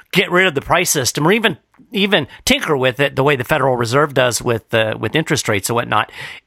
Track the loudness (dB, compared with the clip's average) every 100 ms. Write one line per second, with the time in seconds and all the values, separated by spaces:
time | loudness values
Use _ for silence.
0 | -4 -2 2 2 2 0 0 0 2 0
1 | -2 0 2 2 0 -4 _ _ _ -2
2 | 2 2 0 -4 -2 0 0 0 0 0
3 | -2 0 0 0 -2 0 0 0 0 0
4 | 2 2 0 0 -2 -4 -2 -2 -2 -4
5 | -2 -2 0 -2 0 -2 0 -2 0 0
6 | -2 -8 -16 -18